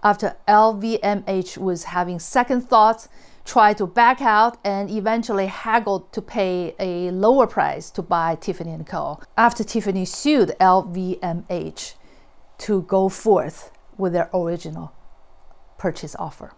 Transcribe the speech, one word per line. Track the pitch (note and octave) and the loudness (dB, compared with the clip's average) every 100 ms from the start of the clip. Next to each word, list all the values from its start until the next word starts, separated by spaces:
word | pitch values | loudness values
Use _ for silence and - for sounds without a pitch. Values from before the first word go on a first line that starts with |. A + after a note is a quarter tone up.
After | G#3 G3+ G3+ - - | 2 0 -2 -4 4
L | G#3 A3 | 6 6
V | G#3+ A3+ A3+ | 2 -4 -2
M | G3+ G3+ G3 | -2 -2 -2
H | F#3+ F#3 - | -4 -4 -6
was | F#3+ E3+ | -4 -4
having | - F3+ F3+ F3 | -6 -4 -4 -6
second | - C4+ B3 B3+ | -2 0 0 -2
thoughts, | B3 A#3 A3 A3+ - - - - | 4 6 6 2 -6 -20 -20 -20
tried | - B3 G#3 G#3 | -2 4 4 4
to | F#3 | -2
back | A#3+ A#3 C4 | 4 4 4
out, | C4 G#3+ A3+ A#3 | 2 4 4 0
and | G3+ G3 G3+ | -4 -4 -4
eventually | G#3+ G#3 A3+ A#3 G3+ F#3+ | -4 -2 -2 -2 -2 -2
haggled | F#3 A#3 A3+ G#3 F#3+ - | -4 0 0 0 -4 -4
to | - | -12
pay | - A#3 F#3+ F3+ F3 - | -8 -2 -2 -2 -6 -6
a | F#3+ F3 F3+ | -6 -4 -4
lower | F#3 G#3+ C4+ A3 | 0 4 4 4
price | - D3 C#3 - | 2 -2 -2 -10
to | - | -10
buy | E3+ E3+ E3 E3 | -2 0 0 -2
Tiffany | - E3+ E3 | -6 -8 -8
and | D#3+ D#3+ | -10 -8
Co. | E3+ C#3 D3+ - - | -8 -8 -10 -8 2
after | A3+ A3+ | 2 2
Tiffany | A3 A3+ G3+ F#3+ | -4 -4 -2 -2
sued | F#3 - C#4+ D4 F3+ - | -4 -2 2 4 2 4
L | F#3 F#3 | 4 4
V | F3+ F3 F#3 F3+ | 2 -6 -6 -4
M | F3+ E3+ - | -6 -6 -8
H | F3 D#3+ - - - - - - - - - | -8 -8 -12 -16 -18 -20 -20 -20 -20 -20 -16
to | - G3+ | -2 -2
go | E3+ G3 F#3+ | 0 0 0
forth | F#3+ A3 F#3+ C3 - - - - - | -2 2 2 2 -10 -20 -20 -20 -6
with | F#3+ | -2
their | F3 E3+ | -2 -2
original | F#3 E3+ E3+ D#3+ D#3 D#3+ - - - - - - - - - | -2 -4 -6 -8 -12 -14 -16 -20 -20 -20 -20 -20 -20 -20 -6
purchase | F#3 - D3+ - | -6 -6 -12 -10
offer. | E3 - - | -12 -12 -20